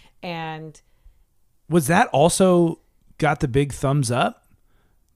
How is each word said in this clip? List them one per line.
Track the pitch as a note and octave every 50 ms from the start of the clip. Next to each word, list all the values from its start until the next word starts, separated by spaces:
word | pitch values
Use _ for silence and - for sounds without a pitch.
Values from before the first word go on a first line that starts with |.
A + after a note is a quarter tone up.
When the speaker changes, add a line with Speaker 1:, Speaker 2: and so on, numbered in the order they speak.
| - _ _ _
Speaker 1:
And | - F3+ E3+ E3 D#3+ D#3+ D#3 D#3 D#3+ D#3 D3 - _ _ _ _ _ - _ _ _ _ _ _ _ _ _ _ _ -
Speaker 2:
Was | D#3 F3 C3+
that | B2+ E3+ E3+ F3+ -
also | - C3+ D3+ F3 - - F#3+ F#3 F3 F3 E3+ E3 E3 - _ _ _ _ _ _ _ -
got | D#3 D3 D3 -
the | D#3 C3
big | A2+ C#3+ D3 C#3
thumbs | - - - E3+ C#3+ D3+ C3 A2+
up? | A#2+ B2+ E3+ A3+ - _ _ _ _ _ _ _ _ _ _ _ _ _ _ _ _